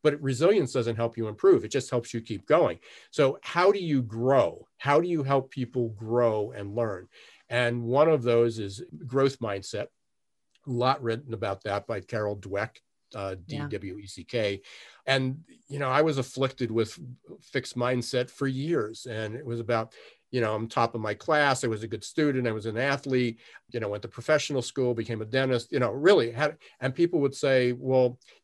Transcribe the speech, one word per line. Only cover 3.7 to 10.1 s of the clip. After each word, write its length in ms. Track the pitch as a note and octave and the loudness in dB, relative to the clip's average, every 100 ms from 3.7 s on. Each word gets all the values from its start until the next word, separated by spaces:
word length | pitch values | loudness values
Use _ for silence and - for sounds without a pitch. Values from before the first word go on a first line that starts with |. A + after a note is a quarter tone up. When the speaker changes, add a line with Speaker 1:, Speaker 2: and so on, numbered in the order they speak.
Speaker 1:
do 80 | G3+ | 4
you 220 | F3 C#3 | 2 0
grow? 640 | A#2 A2 B2 C3+ F#2 - - _ | 0 -2 2 4 4 0 -20 _
How 220 | C3+ D3 | 2 2
do 80 | F3+ | 4
you 160 | E3 | -2
help 260 | C3+ C#3 C3+ | 2 0 0
people 380 | - B2 B2+ A#2 | -8 -6 -4 -4
grow 640 | G#2 A2 A#2+ A#2+ G#2+ G#2 | -6 -2 4 4 2 -4
and 240 | A2+ G2+ G#2+ | -6 -8 -4
learn? 320 | A2+ F#2 F#2+ - - _ _ | -4 -4 -12 -20 -20 _ _
And 340 | A#2+ A#2+ A#2+ | 0 0 -2
one 260 | A#2 C3 D#3+ | 0 4 6
of 140 | D3+ | 4
those 380 | A#2+ A#2 A#2+ A2 | 4 4 4 0
is 240 | G2+ G2 - D#2 | -8 -10 -16 -14
growth 360 | B2+ C3 C3+ C3+ | -4 2 2 0
mindset. 480 | A2+ G2 F#2 G#2 - _ _ | -6 -6 -8 -8 -10 _ _